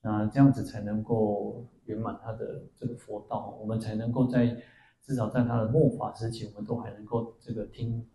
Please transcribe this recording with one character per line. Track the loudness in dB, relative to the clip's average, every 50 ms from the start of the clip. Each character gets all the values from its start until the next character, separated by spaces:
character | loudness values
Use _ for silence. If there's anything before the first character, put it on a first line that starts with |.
那 | _ -2 0 0 0
这 | 0 6 8
样 | 8 8 8
子 | 6 0
才 | -6 -6 -6
能 | -6 -4 -2 -4 0
够 | 0 2 2 4 2 2 0 -2 -4 -6 -10 -12 -16 _ _ _
圆 | -8 -6 -6
满 | -4 -6 -6 -8 -10
他 | -10 -8
的 | -8 -6 -8 -8 -10 -12 -16 _
这 | _ -8
个 | -8 -8
佛 | -8 -12 -10 -10 -10 -8 -6
道， | -6 -6 -6 -8 -12 -10
我 | -6
们 | -4 -2 -2
才 | -2 -4 -4
能 | -4 -2 -2 2
够 | 2 2 4
在， | 4 4 4 4 2 -2 -10 -16 -20 -20 -20 _ _ _ _
至 | -4 -2
少 | 0 0 0
在 | 2 2 2
他 | 2 2
的 | 2 2 4
末 | 6 6 6 6
法 | 4 2 -4 -6 -6
时 | -4 -6 -6
期， | -6 -6 -10
我 | -12 -10 -10
们 | -6
都 | -4 -4
还 | -4 -4 -8 -12
能 | -14 -12
够 | -4 -2 -2 -2 -2 -10 _
这 | _ -8 -6
个 | -6 -6
听 | -8 -8 -6 -4 -4 -4 -4 -6 -10 _